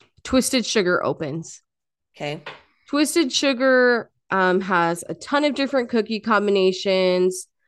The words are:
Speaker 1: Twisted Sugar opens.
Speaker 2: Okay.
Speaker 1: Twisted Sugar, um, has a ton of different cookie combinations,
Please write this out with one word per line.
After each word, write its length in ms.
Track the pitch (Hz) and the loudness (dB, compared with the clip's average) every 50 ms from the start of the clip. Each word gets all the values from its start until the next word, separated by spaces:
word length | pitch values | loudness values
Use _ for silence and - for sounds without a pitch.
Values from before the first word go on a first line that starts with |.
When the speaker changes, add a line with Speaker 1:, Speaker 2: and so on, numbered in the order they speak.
| _ _ _ _ | _ _ _ _
Speaker 1:
Twisted 440 | - - 254 262 - - 269 247 208 | -8 0 0 0 2 2 0 -2 -2
Sugar 360 | - - 220 180 180 180 - | 0 0 0 2 2 0 0
opens. 600 | - 131 143 - 165 135 147 165 165 - - - _ _ _ _ _ _ _ _ _ _ _ | 0 -2 -4 -4 -6 -8 -6 -8 -10 -12 -18 -20 _ _ _ _ _ _ _ _ _ _ _
Speaker 2:
Okay. 280 | - 151 147 151 151 - - - - _ _ _ _ _ - | -10 -10 -8 -8 -10 -12 -18 -20 -20 _ _ _ _ _ -4
Speaker 1:
Twisted 440 | 285 285 302 - - 339 320 254 | 0 0 0 2 2 0 0 0
Sugar, 800 | - - 294 277 269 233 269 269 254 254 247 247 240 220 - _ _ _ _ - | 0 0 0 0 0 2 2 4 4 4 4 4 2 0 -2 _ _ _ _ -4
um, 300 | 190 190 185 180 180 190 | 0 2 2 2 2 0
has 420 | 190 185 190 170 170 170 170 175 - - | 0 0 0 2 2 0 -2 -4 -8 -12
a 60 | 170 | -12
ton 300 | - - - 277 285 294 | -12 -8 -4 -2 0 0
of 100 | 294 254 | 0 0
different 340 | 277 277 - 277 262 240 233 | -2 -4 -2 0 -2 -2 0
cookie 320 | 240 226 214 220 226 202 | -2 -2 -2 -2 -4 -6
combinations, 1300 | - 226 220 202 208 202 202 190 185 190 185 185 - 196 185 190 185 185 180 180 185 185 185 - - _ _ _ _ | -2 0 0 2 2 2 2 4 2 2 0 0 -2 0 0 2 2 2 2 2 0 0 -2 -4 -14 _ _ _ _